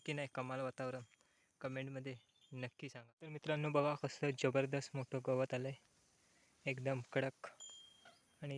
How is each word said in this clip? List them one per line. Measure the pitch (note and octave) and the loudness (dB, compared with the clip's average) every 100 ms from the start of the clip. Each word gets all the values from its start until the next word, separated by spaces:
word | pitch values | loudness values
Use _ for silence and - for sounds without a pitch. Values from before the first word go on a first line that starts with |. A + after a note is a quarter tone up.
| - | -2
की | |
नाही | D3 C#3 | -2 -2
कमाल | - B2+ C3 | -4 -4 -2
वातावरण? | C3 - C3 B2+ A#2+ _ _ _ _ _ | -4 -2 -4 -4 -10 _ _ _ _ _
कमेंटमध्ये | C3+ C3 C3+ C3+ C3+ A#2+ _ _ - | -4 -4 -4 -6 -6 -8 _ _ -14
नक्की | B2+ B2 - C#3 | -8 -8 -6 -10
सांगा. | B2 A#2 - | -10 -16 -14
तर | D#3+ | -10
मित्रांनो | D3+ - D3+ D3+ | -6 0 2 4
बघा, | D3 C#3+ D3 | 4 4 2
कसलं | C#3+ - C#3+ C3 | -2 0 0 4
जबरदस्त | C3+ C3+ C3+ C#3 - C#3 | 4 4 4 0 -2 -4
मोठं | B2+ C3+ B2 | -2 -2 2
गवत | B2+ C3 | 2 4
आलंय, | B2+ C3 C#3 _ _ _ _ _ _ _ _ C#3+ | 0 -2 -6 _ _ _ _ _ _ _ _ -4
एकदम | C3 C3 C3 A#2+ | 0 2 0 2
कडक. | C#3 C3+ - - - - - - _ - - _ - | 2 2 -2 -14 -14 -18 -18 -20 _ -20 -20 _ -10
आणि | D3 | -6